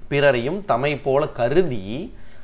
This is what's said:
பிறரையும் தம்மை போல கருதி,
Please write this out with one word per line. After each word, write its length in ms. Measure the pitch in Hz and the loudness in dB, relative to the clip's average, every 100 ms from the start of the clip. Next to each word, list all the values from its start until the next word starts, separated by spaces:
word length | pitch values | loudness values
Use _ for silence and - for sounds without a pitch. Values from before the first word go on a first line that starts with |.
| - | -4
பிறரையும் 520 | 143 143 123 123 196 196 | 4 4 4 0 -4 -2
தம்மை 280 | 120 147 139 | 0 0 -2
போல 320 | 139 139 151 | 0 2 0
கருதி, 840 | - 123 156 170 113 95 131 220 - - - | 0 2 4 2 -2 -6 -8 -8 -12 -12 -12